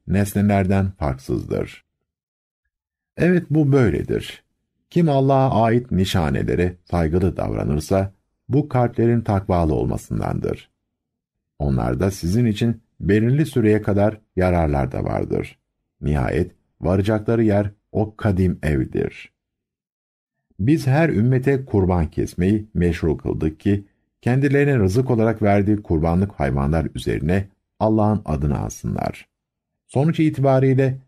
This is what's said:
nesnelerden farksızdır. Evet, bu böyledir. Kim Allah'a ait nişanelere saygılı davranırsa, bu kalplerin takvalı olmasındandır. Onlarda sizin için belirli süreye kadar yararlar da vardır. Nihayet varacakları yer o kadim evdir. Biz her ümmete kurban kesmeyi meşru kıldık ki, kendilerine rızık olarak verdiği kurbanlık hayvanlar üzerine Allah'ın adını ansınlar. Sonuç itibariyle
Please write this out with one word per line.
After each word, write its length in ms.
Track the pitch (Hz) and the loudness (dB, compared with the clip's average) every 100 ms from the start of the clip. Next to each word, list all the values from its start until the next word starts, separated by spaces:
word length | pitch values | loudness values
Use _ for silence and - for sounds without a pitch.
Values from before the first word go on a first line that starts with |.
| - | -4
nesnelerden 840 | 95 101 107 101 98 95 98 95 | -2 0 0 2 2 2 0 0
farksızdır. 920 | - 71 65 - 58 50 50 50 - _ _ _ _ _ _ _ _ _ _ _ _ _ - | -2 -4 -6 -6 -6 -4 -6 -6 -10 _ _ _ _ _ _ _ _ _ _ _ _ _ 0
Evet, 300 | 170 180 - | 2 2 2
bu 220 | 151 143 | 2 4
böyledir. 720 | 139 113 71 - 55 - - _ _ _ _ _ | 4 4 2 -2 -4 -6 -14 _ _ _ _ _
Kim 180 | 175 165 | 0 2
Allah'a 560 | 139 135 135 135 104 | 2 2 2 2 2
ait 260 | 113 117 131 | 2 0 0
nişanelere 840 | 90 95 98 76 65 55 65 90 87 | -2 0 0 0 0 -2 0 -2 -4
saygılı 520 | _ 87 80 90 92 - | _ -2 0 0 0 -2
davranırsa, 760 | - 53 50 73 - 95 98 - _ _ - | -4 -4 -2 -4 0 0 0 -6 _ _ -4
bu 200 | 131 147 | -2 0
kalplerin 520 | 127 120 - 117 117 | 0 0 0 0 0
takvalı 540 | 113 98 101 90 80 | 0 -2 0 0 2
olmasındandır. 960 | 62 58 52 - 55 50 50 50 50 - _ _ _ _ _ _ _ _ - | 0 -2 -4 -6 -6 -4 -4 -6 -8 -12 _ _ _ _ _ _ _ _ -6
Onlarda 520 | 71 65 58 - 98 | -2 -2 -2 -2 -2
sizin 360 | 98 85 107 120 | -2 -2 0 0
için 360 | 101 117 113 _ - | 0 -2 -4 _ -8
belirli 460 | 82 107 117 143 160 | 0 2 2 0 0
süreye 360 | 123 107 107 | 2 2 2
kadar 380 | 107 98 104 101 _ - | 2 0 0 -2 _ -2
yararlar 560 | 92 87 78 71 65 | 0 2 2 0 -2
da 120 | 50 | -4
vardır. 540 | 50 50 50 50 50 - _ _ _ _ | -4 -4 -4 -4 -6 -12 _ _ _ _
Nihayet 520 | 71 73 57 67 90 - _ _ | -4 -2 0 -2 -4 -6 _ _
varacakları 640 | 85 95 98 107 107 117 | -2 0 0 -2 0 0
yer 260 | 110 101 101 - _ | 2 2 0 -6 _
o 240 | - 107 - | -4 -4 -2
kadim 420 | 107 92 92 - | -2 2 0 0
evdir. 680 | 78 71 60 50 50 - - _ _ _ _ _ _ _ _ _ _ _ _ - | -2 -2 -2 -4 -6 -8 -20 _ _ _ _ _ _ _ _ _ _ _ _ -4
Biz 260 | 110 160 127 | 0 2 2
her 220 | 139 165 | 2 2
ümmete 560 | 98 120 127 135 135 | 2 2 2 2 0
kurban 460 | 135 104 92 90 80 | 0 0 2 2 0
kesmeyi 560 | - 104 - 92 107 107 | -4 -6 -2 0 0 -2
meşru 420 | 82 87 82 82 67 | -2 0 0 -2 -2
kıldık 440 | - - 78 - | -4 -4 -4 -4
ki, 240 | 101 101 - _ _ _ | -2 -2 -4 _ _ _
kendilerine 560 | 120 131 139 139 143 131 | -2 0 2 2 2 2
rızık 320 | 95 107 127 | 2 2 0
olarak 320 | 113 113 110 | 2 0 2
verdiği 400 | 104 101 98 104 | 2 2 2 0
kurbanlık 500 | - 82 82 87 98 | 0 0 2 0 0
hayvanlar 560 | - 69 67 69 80 76 | -2 -2 0 0 0 -2
üzerine 540 | 64 60 55 71 95 101 _ _ - | -6 -6 -4 -2 -2 -4 _ _ -4
Allah'ın 440 | 107 110 104 107 | 0 2 2 0
adını 340 | - 73 73 58 | -2 -4 -2 -2
ansınlar. 680 | 53 - 55 50 50 - - _ _ _ _ _ _ | -6 -8 -8 -6 -6 -10 -16 _ _ _ _ _ _
Sonuç 340 | 131 156 165 | -2 0 2
itibariyle 800 | 156 147 135 131 135 131 135 131 | 0 2 2 4 4 2 2 -2